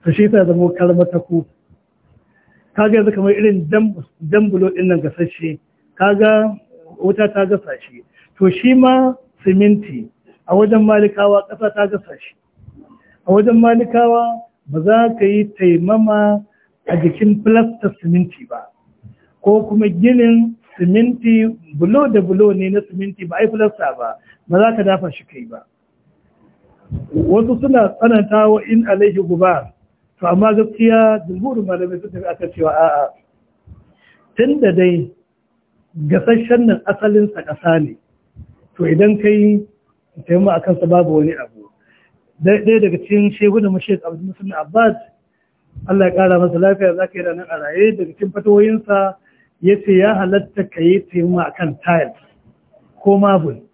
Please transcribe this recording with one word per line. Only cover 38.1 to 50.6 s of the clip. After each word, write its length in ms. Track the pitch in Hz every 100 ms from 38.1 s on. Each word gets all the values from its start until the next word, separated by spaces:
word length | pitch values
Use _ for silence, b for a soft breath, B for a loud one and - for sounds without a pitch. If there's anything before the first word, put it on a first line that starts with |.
| _ _ - - _ _ -
to 60 | 165
idan 320 | 160 208 208
ka 60 | 208
yi 400 | 208 208 208 208 _ _ _ _ 160 -
taimama 280 | 175 196 170
a 60 |
kansa 260 | 185 175 165
babu 300 | 175 165 156
wani 160 | 151
abu. 360 | 156 120 107 101 _ _ _ _ _ _ _
Dai-, 220 | 165 208
ɗaya 160 | 208 226
daga 160 | 202 175
cikin 340 | - 208 202
shehunan 380 | 202 208 214 202
mu 80 | 185
Sheikh 220 | - 190 165
Abdul 220 | 165 185
Musin 260 | - 196
Abbas, 420 | 165 156 214 226 226 - _ _ _ _ _ _ - -
Allah 180 | 196 185
ya 40 | 180
ƙara 240 | 190 180
masa 200 | 175 170
lafiya, 360 | 190 190 190 175
za 120 | 185
ka 60 | 185
yi 60 | 175
ranar 220 | 170 175
a 80 | 165
raye, 320 | 147 170 220 196
daga 140 | 165
cikin 180 | - 196
fatawoyinsa 840 | 202 208 208 214 220 214 196 196 190 _ _ _ _
ya 140 | 175 202 202
ce 60 | 185
ya 160 | 208 190
halatta 480 | 185 202 196 202